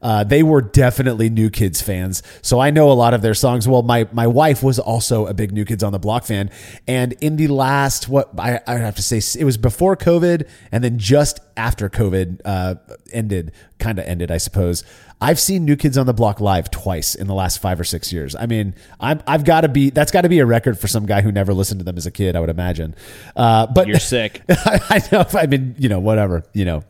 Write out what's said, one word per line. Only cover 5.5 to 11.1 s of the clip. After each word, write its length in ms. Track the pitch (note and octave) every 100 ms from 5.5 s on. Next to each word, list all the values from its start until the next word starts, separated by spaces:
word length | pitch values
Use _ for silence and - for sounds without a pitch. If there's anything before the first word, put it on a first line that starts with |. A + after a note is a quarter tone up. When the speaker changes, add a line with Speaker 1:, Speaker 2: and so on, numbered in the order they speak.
Speaker 1:
New 140 | G#2 G2+
Kids 180 | A2
on 80 | G#2+
the 80 | G2
Block 260 | G2+ A#2 -
fan. 240 | G#2 G2+ - - - -
And 260 | B2+ B2 A#2+
in 140 | D3+ D#3
the 120 | D#3
last, 640 | C#3 C3 C#3 C#3 - -
what, 220 | C3+ - -
I, 200 | G#2 A#2+ -
I 120 | B2
have 180 | A2+ G2
to 80 |
say, 140 | - A2+
s-, 180 | G#2+ A#2+
it 80 |
was 140 | D3 A2+
before 380 | A#2+ - F#3 F#3
covid 540 | - E3+ F3 E3+ C#3+ - -
and 120 | A2+
then 140 | B2 A#2+
just 420 | G2